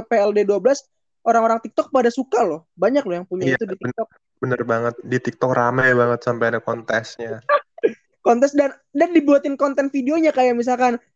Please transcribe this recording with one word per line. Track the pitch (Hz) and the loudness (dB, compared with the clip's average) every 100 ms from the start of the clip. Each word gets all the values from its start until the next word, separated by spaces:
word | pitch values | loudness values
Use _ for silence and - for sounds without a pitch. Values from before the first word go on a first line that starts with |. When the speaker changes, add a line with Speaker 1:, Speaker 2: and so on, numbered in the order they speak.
Speaker 1:
P | 220 226 | 0 0
L | 208 208 | 2 2
D | |
dua | 202 202 | 0 2
belas, | 220 277 - _ _ _ | 0 0 -6 _ _ _
orang-orang | 233 226 226 226 | 0 2 2 0
TikTok | 226 - 320 | -2 -4 0
pada | 262 240 | 0 0
suka | 262 262 - | -2 -2 0
loh. | 190 156 - - | 0 -4 -10 -2
Banyak | 196 277 214 | 0 0 -2
loh | 175 | -6
yang | 185 | -6
punya | 185 135 | -4 -2
Speaker 2:
Iya, | 131 | -2
Speaker 1:
itu | 202 | -4
di | 190 | -8
Speaker 2:
ben-, | 127 | -8
Speaker 1:
TikTok. | - 220 _ _ _ | -8 -10 _ _ _
Speaker 2:
bener | 131 127 120 | -4 -2 -2
banget. | 113 117 117 - | -2 -2 -6 -6
Di | 123 | -4
TikTok | - - 131 123 | -4 -4 0 2
rame | 120 131 127 123 | 2 2 2 2
banget | 120 120 123 | 2 0 -4
sampai | 117 117 | -2 -2
ada | 113 | -2
kontesnya. | - 117 113 113 113 - 113 110 - | -4 -8 -4 -4 -6 -12 -10 -8 -2
Speaker 1:
<laughs> | 571 - - - - _ _ - | -2 -2 -4 -4 -4 _ _ 0
Kontes | 240 277 | 2 2
dan, | 285 277 - _ | 2 0 -4 _
dan | 285 339 339 | -2 2 2
dibuatin | 294 285 294 277 | 4 2 2 -2
konten | 294 269 277 | -2 0 -2
videonya | 277 247 320 311 | -2 -2 0 2
kayak | 254 254 | 2 2
misalkan | 240 240 247 254 240 - | 2 -2 0 0 0 -8